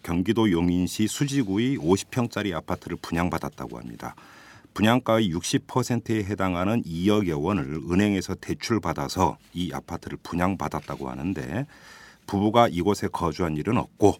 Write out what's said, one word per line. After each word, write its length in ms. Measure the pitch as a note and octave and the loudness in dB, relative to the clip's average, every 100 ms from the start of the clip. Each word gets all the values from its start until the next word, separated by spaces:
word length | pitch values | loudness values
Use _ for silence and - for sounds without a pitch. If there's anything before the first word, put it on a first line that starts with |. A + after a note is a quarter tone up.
경기도 460 | - F2 F#2+ A2 A2 | -2 -2 2 4 4
용인시 560 | E2+ F2 F2 F2+ - G#2+ | 4 2 2 0 0 -2
수지구의 680 | - C#3+ C#3 G2+ F#2+ B2+ C3+ | 0 -2 0 0 0 0 0
오십 340 | E3 F#3+ - | 2 2 2
평짜리 420 | - A#2+ - G2+ | -2 -2 -2 -4
아파트를 420 | D#2+ - F2+ - E2+ | -4 -4 -6 -6 -10
분양받았다고 760 | - E2 F2 D#2 - - A#1 A#1 | -4 0 0 -2 -6 -10 -12 -12
합니다. 380 | A#1+ A1+ - - - - - - - | -14 -12 -14 -14 -20 -20 -20 -20 -14
분양가의 580 | - G#2+ B2 A#2+ A2+ G#2+ | 0 4 4 4 2 2
육십 360 | D#2+ - C#3 - | -2 -2 -4 0
퍼센트에 560 | B2+ B2 A#2+ A2+ A2 | -2 0 -2 0 -2
해당하는 580 | G2 G2+ F#2+ F2 F#2+ A#2 - | -2 -2 0 0 2 0 -2
이억여 520 | E2 F#2+ G#2 F#2 D2 | 0 4 4 2 0
원을 440 | D#2+ G2+ C2+ D#2 E2+ | 0 0 -2 -6 0
은행에서 460 | F2+ G#2 F#2+ F2+ F#2+ | 2 4 2 -2 -8
대출받아서 1000 | - E2+ - G#2+ F2 D#2 C#2 F#2 F2 - - | -6 -6 -2 -2 0 -4 -4 2 2 0 -12
이 220 | F2 F2 | -6 -6
아파트를 440 | C#2 - E2+ - C#2+ | -6 -10 -12 -10 -12
분양받았다고 880 | - E2+ F2+ F#2+ D2+ D#2 - C#2+ C2 | -6 0 0 0 -4 -6 -8 -8 -8
하는데, 560 | B1+ E2 F#2+ B1+ F#2+ C#3+ - - - - - - | -6 -4 -4 -4 -6 -6 -12 -20 -20 -20 -20 -4
부부가 440 | G2+ G#2 A#2 A#2 | 2 4 6 4
이곳에 400 | F2 F2 G2+ F#2+ | 4 2 2 -2
거주한 460 | - E2+ D2+ E2+ D2+ | -2 -2 0 -2 0
일은 200 | D2+ A#2 | 0 -2
없고 380 | - _ G2+ | -2 _ 4